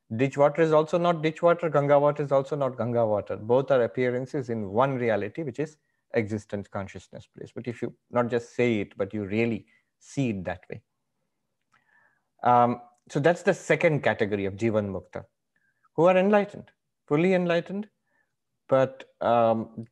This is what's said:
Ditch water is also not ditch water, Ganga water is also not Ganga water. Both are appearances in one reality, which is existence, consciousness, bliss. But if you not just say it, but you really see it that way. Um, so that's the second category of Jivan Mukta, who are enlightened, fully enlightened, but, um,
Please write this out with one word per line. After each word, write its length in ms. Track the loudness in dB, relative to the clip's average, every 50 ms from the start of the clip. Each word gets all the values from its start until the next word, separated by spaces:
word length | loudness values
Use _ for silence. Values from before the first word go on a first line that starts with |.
| _ _ -2
Ditch 220 | -2 -2 0 2 4
water 240 | 2 4 4 2
is 120 | 2 4 4
also 260 | 2 2 2 0 0
not 240 | 0 0 0 0 -2
ditch 180 | -4 -2 2
water, 280 | 2 2 2 2 0 0
Ganga 280 | 0 0 4 4 4 4
water 240 | 4 2 0 0
is 100 | -2 0
also 240 | 0 0 0 0 -2
not 220 | -4 -2 -4 -2 -4
Ganga 260 | -4 -2 0 2 2
water. 340 | 2 2 -2 -2 -4 -8 -10
Both 340 | -2 0 2 2 2 2
are 120 | 2 2 2
appearances 640 | 0 -2 -2 -2 -2 -2 -4 -6 -6 -6 -8 -6 -6
in 200 | -6 -6 -6 -4
one 260 | 0 0 0 0 0
reality, 460 | -2 -2 0 0 -2 -2 -6 -8 -8
which 160 | -8 -8 -6 -6
is 200 | -8 -8 -8 _ _ _ _ _ _ _ -4
existence, 540 | -4 -2 -2 -4 -6 -6 -8 -8 -8 -8 -8
consciousness, 600 | -10 -10 -10 -10 -12 -18 -20 _ -20 -20 -20 _ _
bliss. 200 | -20 -20 -14 -14
But 120 | -12 -10 -10
if 140 | -8 -8
you 140 | -10 -10 -10 _ _ _
not 160 | -2 -2 -2 0
just 260 | -2 -4 -4 -4 -4
say 280 | -2 0 0 0 0
it, 160 | -2 -6 -6 -6
but 160 | -6 -6 -4
you 100 | -6 -6
really 420 | -4 -2 0 0 0 -2 -4 -8 _ _ _ _ _ _ _
see 320 | _ -10 -6 -4 -4 -2
it 120 | -4 -4 -6
that 200 | -8 -10 -10 -12 -14
way. 120 | -16 -16 -16 _ _ _ _ _ _ _ _ _ _ _ _ _ _ _ _ _ _ _ _ _ _ _ _ _ _ _ _ _ _ _ 2
Um, 380 | 4 6 6 6 4 2 -2 -8 -14 _ _ _ -6
so 140 | -4 0
that's 220 | 2 2 2 2 0
the 100 | 0 -2
second 500 | -2 0 -2 0 2 2 2 2 2 0
category 400 | 0 0 0 -2 -2 -2 -2 -2
of 120 | -4 -4
Jivan 360 | -2 -2 0 0 0 -2 -2
Mukta, 320 | -6 -8 -10 -12 -14 -16 -16 -16 _ _ _ _ _ _ _ _ _ _ _ _ _
who 100 | 2 4
are 120 | 4 4 4
enlightened, 540 | 4 4 2 2 0 -2 -6 -14 -18 -20 _ _ _ _ _ _ _ _
fully 260 | 0 2 2 2 2
enlightened, 540 | 2 0 0 -2 -2 -2 -4 -8 -10 -10 -12 _ _ _ _ _ _ _ _ _ _ _ _ _ _ _ 0
but, 380 | 2 2 2 2 -2 -8 -20 -20 _ _
um, 640 | 0 2 2 4 4 4 2 0 -2 -6 -10 -16 -12 -2